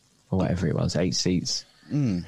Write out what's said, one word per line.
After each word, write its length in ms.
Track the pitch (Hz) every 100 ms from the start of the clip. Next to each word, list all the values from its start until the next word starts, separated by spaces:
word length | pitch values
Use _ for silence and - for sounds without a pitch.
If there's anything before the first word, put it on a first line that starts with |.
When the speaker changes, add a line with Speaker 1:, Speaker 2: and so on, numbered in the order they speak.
| _ _ _
Speaker 1:
or 80 | 92
whatever 260 | 90 87 85
it 100 | 82
was, 200 | 87 78
eight 180 | 90 -
seats. 500 | - 90 - - - - -
Speaker 2:
Mm. 320 | 147 135 90